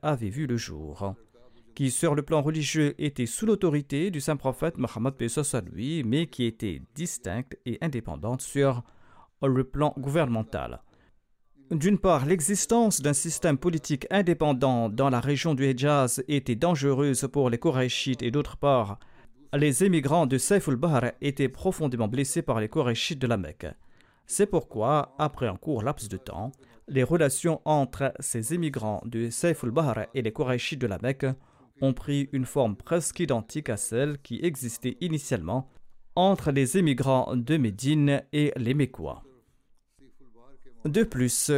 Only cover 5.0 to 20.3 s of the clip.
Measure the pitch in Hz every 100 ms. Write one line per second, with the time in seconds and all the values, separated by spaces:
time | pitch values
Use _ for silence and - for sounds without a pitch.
5 | 123 135 117 151 143 120 87 - 127 165
6 | 113 139 170 - 117 113 107 71 64 -
7 | 170 - 95 104 131 - 123 113 160 123
8 | - 71 104 127 - 143 139 120 - -
9 | - - - _ 139 127 127 135 151 -
10 | 135 156 139 113 110 85 62 62 - _
11 | _ _ _ _ _ _ 135 156 165 202
12 | 190 156 139 185 147 202 - 233 220 -
13 | 143 143 165 - 175 139 180 160 - 147
14 | - 196 180 165 151 131 135 120 113 107
15 | 139 123 127 139 170 135 135 123 143 143
16 | 127 - - 143 131 113 170 160 139 135
17 | 143 127 131 143 127 117 170 131 127 -
18 | 135 123 120 143 147 - 143 135 101 101
19 | - - - - - 143 147 131 190 170
20 | 135 170 143